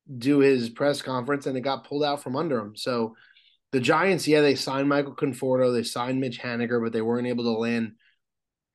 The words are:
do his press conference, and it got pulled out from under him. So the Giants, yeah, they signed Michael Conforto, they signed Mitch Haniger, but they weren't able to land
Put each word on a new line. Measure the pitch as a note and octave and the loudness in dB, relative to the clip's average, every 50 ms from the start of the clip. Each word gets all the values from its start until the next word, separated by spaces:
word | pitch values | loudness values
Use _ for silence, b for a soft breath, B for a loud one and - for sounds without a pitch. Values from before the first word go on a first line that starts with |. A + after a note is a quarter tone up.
| _ - C3+ | _ -16 -14
do | A#2+ A#2 C#3 D3 C#3+ | -4 0 2 4 6
his | C#3 C#3 C3+ B2+ A#2 A2+ | 6 6 6 4 2 -2
press | A#2 - C#3 C#3+ C#3+ C#3+ - | -4 -2 0 0 0 0 -4
conference, | C3+ C3 B2+ A#2+ C3+ C#3+ C#3 - | -4 -4 -4 -2 -2 -4 -2 -2
and | D3 C3 B2+ | -4 -4 -4
it | |
got | A#2 C#3 C3+ B2+ - | -2 -2 -4 -4 -6
pulled | - C#3+ C#3+ D3 | -8 -4 -2 -2
out | C#3+ C#3+ C#3+ - | -2 -2 -4 -6
from | C3+ B2+ | -6 -4
under | C#3+ E3+ E3 C3+ A#2 | -4 -2 -2 -2 -2
him. | G#2 G#2 G#2+ | -4 -6 -10
So | - - C#3 B2 A#2+ A2+ A2+ b b b b b b b b b b _ _ - | -8 -6 -4 -2 -2 -2 -4 b b b b b b b b b b _ _ -2
the | C3 | 0
Giants, | B2+ D3+ D#3+ D#3 F3 G3 F#3+ D3+ - | 2 2 2 4 4 2 2 0 2
yeah, | D3+ D3+ D3+ | 4 4 6
they | D3 C#3+ C3+ | 6 4 4
signed | C3 - - C3+ C3+ C#3 C#3+ | 2 -2 -4 -4 -2 0 2
Michael | C#3+ C#3+ C#3+ C#3 - | 2 2 0 -2 -4
Conforto, | - D#3 C#3+ B2+ - C#3 C3 B2+ B2+ B2+ B2 | -4 -4 -4 -2 -2 -2 0 2 4 4 2
they | B2 A#2 A#2 | 2 0 -2
signed | - - B2+ A#2+ B2+ C3 C3 | -4 -4 -6 -4 -4 -2 -2
Mitch | C3+ B2+ A#2 - | -4 -4 -6 -6
Haniger, | - B2 A#2 A#2 A#2+ A#2 B2 A#2+ A2+ | -8 -6 -4 -4 -2 0 0 0 0
but | A2+ A2+ | 0 -2
they | A2+ A2 | -2 0
weren't | A2+ A#2+ A#2+ B2 | 0 0 -2 -2
able | B2 B2 A#2+ A#2 | -2 -2 -2 -2
to | A#2 | -2
land | A2+ A2 A#2 A#2 A#2 A#2 A2+ G#2+ A2 _ _ _ _ _ _ _ _ _ _ _ _ _ _ _ | -2 0 -2 -2 -2 -2 -2 -4 -8 _ _ _ _ _ _ _ _ _ _ _ _ _ _ _